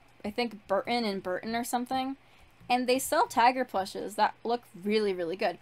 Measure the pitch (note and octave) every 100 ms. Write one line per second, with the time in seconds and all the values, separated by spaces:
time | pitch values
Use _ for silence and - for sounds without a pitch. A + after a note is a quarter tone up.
0 | - - G#3 A3+ A#3+ G3+ - G3 - A#3+
1 | A3 G3 F#3 F3+ A3 A3+ B3 A#3+ B3 C4
2 | C4 C4+ - - - - - B3 B3 C4
3 | - D4+ A4+ - A#3+ C4 B3+ G3 F#3+ F#3+
4 | F#3 G#3+ G#3 - A3 A#3+ - F3 G3 G#3+
5 | G#3 F3+ E3 F#3+ G#3 -